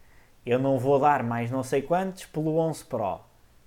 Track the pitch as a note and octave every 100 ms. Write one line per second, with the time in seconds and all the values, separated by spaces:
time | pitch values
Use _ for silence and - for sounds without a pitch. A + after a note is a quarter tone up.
0 | - - - - A#2+ B2 C#3 C3+ C3 C#3
1 | D3 C#3+ A#2 A#2 A#2 C3 B2+ C#3 C#3 F3
2 | F#3+ F#3 - D#3 D#3 D#3+ D#3+ C#3+ - A#2
3 | G2 E2+ - _ - -